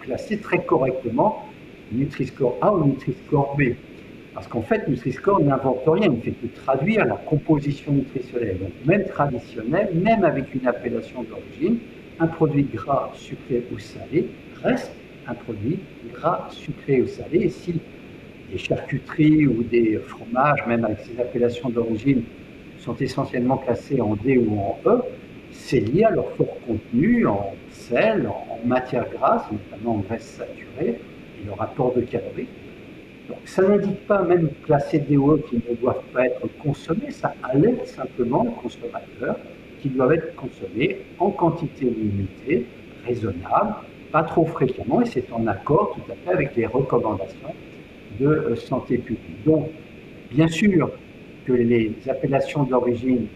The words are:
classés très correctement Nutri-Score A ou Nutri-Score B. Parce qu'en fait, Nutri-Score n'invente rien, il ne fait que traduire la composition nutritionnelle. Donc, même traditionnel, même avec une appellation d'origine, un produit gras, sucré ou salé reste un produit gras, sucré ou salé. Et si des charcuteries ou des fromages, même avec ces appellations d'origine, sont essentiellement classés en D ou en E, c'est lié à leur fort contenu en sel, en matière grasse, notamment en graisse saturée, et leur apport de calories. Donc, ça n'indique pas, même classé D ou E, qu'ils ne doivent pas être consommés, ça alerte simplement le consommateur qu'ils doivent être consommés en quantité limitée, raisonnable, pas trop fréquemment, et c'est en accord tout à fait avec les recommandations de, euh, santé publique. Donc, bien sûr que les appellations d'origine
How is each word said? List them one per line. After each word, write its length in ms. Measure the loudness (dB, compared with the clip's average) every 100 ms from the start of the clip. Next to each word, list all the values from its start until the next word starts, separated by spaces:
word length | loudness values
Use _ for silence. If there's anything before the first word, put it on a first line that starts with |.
classés 380 | -6 -6 -4 -6
très 240 | 0 -2 2
correctement 800 | 2 2 0 -2 2 2 0 -8 -18 -20 -20 -6
Nutri-Score 640 | -2 -2 -2 -6 0 0 2
A 140 | 4
ou 100 | 4 2
Nutri-Score 720 | 0 -4 -8 0 0 2 0
B. 200 | 0 -2 -10 -20 -20 -20 -16
Parce 140 | -14 -8
qu'en 160 | -6
fait, 240 | -2 0 0
Nutri-Score 540 | -2 -4 -2 4 6
n'invente 420 | 6 4 2 2 2
rien, 220 | 4 4
il 80 | 2
ne 40 |
fait 100 | -2
que 160 | -6 -8
traduire 580 | -6 -2 2 2 2 2
la 120 | 0
composition 720 | 0 0 2 2 2 -4 0
nutritionnelle. 640 | 0 0 -4 -6 -4 -2 -4
Donc, 140 | -6 -2 2
même 180 | 2 2
traditionnel, 840 | 0 0 -2 -6 -6 0 0 2
même 300 | 2 4 6
avec 320 | 4 2 -2 -2
une 100 | 0
appellation 580 | 0 -2 -4 -6 -10
d'origine, 540 | -10 -10 -14 -4 0 0 -4 -16 -16 -2
un 60 | -2
produit 380 | 2 2 4
gras, 480 | 2 -2 0 0 0
sucré 500 | -8 -12 -12 -4 -2 -2
ou 60 | -8
salé 500 | -10 -14 -2 -2 -2 -6 -18 -4
reste 280 | 0 0 -4 -14 -18 -16 -12
un 80 | -10
produit 420 | -8 -6 -4 -4 -6 -16 -16
gras, 360 | -4 -2 -2 -6
sucré 500 | -12 -12 -8 0 2
ou 60 | 2
salé. 340 | -4 -2 2
Et 80 | 2
si 300 | 0 -4 -6 -6 -14 -18 -18 -18 -20 -10
des 60 | -8
charcuteries 920 | -4 -4 -4 -6 -4 4 6 6 6
ou 160 | 4
des 340 | 2 4 4 2 -4
fromages, 580 | -12 -4 2 4 2 2
même 160 | 0
avec 160 | 0 -2
ces 220 | -6 -6
appellations 480 | -4 2 0 0 -2
d'origine, 540 | -2 0 0 2 2 0 -10 -20 -20 -20 -14
sont 160 | -10 -4
essentiellement 600 | -4 -2 -4 0 0 2
classés 440 | 0 -2 0 0
en 140 | 0 0
D 220 | 4 4
ou 220 | 4 2
en 200 | -2 0 2
E, 160 | 2 2 -10 -16 -18 -18
c'est 280 | -18 0 2
lié 240 | 4 4
à 60 | 4
leur 220 | 4 0
fort 260 | 0 -2 -2 -4
contenu 640 | -4 0 2 4 4 4
en 260 | 2 -2 -8 -14
sel, 580 | -18 -2 2 4 2 -2
en 380 | -4 -8 -6 0
matière 420 | 0 0 -2 -4
grasse, 340 | 0 2 2 0
notamment 440 | -8 -8 -8 -4 -2
en 40 |
graisse 240 | -2 -6
saturée, 760 | -10 -12 -12 -12 -14 -6 -4 -4 -10 -20 -18 -14
et 40 | -10
leur 160 | -6
apport 320 | -6 0 0
de 80 | 0
calories. 460 | -2 -4 -6 -8 -10 -12 -18 -18 -20 -20 -20 -20 -16
Donc, 80 | -16 -4
ça 200 | 4 6
n'indique 400 | 6 2 -2 0
pas, 160 | 2
même 260 | 4 4 2 -2 2
classé 340 | 2 2 0
D 160 | 4 4
ou 160 | 6
E, 120 | 4 2
qu'ils 140 | -2 -2
ne 60 | 0
doivent 280 | 0 -2 -2
pas 140 | 0 2
être 200 | 0 -6 -4
consommés, 540 | -2 -2 -2 -4 -4
ça 220 | -4 -6 -4
alerte 420 | 0 4 4 4 -4
simplement 580 | -8 -8 -2 0 2
le 80 | 0
consommateur 840 | -4 -10 -10 -10 -10 -12 -8 -6 -6 -10 -18 -20 -8
qu'ils 140 | -4
doivent 200 | 2 4
être 220 | 4 0 -10
consommés 600 | -12 -12 -8 -2 -2 -2 -10 -2
en 100 | -2
quantité 560 | 2 0 0 -6 -2 -2
limitée, 800 | 0 -2 -2 -4 -6 -2 -2 -2 -12 -20 -10 -6
raisonnable, 680 | -4 -4 -6 -2 0 0 -4 -12 -20 -4
pas 120 | -2
trop 220 | 2 2 2
fréquemment, 560 | 2 -2 0 0 0
et 40 | 2
c'est 260 | -2 -4
en 160 | -2 -2
accord 480 | -2 2 2 2 -2
tout 160 | -10
à 40 | -8
fait 200 | -2 0
avec 220 | 0 0
les 80 | 0
recommandations 880 | 0 2 2 0 -2 -6 -10 -14 -14 -16 -18 -20 -20 -14 0
de, 80 | 2
euh, 280 | 2 0 -2
santé 400 | -2 -4 0 -2
publique. 480 | -2 -8 -8 -2 2
Donc, 240 | 2 2 -8 -16 -20 -20 -20 -2
bien 200 | 2 2
sûr 420 | 4 4 6 4 -2 -14 -20 -20 -8 2
que 80 |
les 400 | 4 6 4 2 -2 -4
appellations 540 | -2 0 2 2 0
d'origine 640 | 2 2 2 0 2 2 0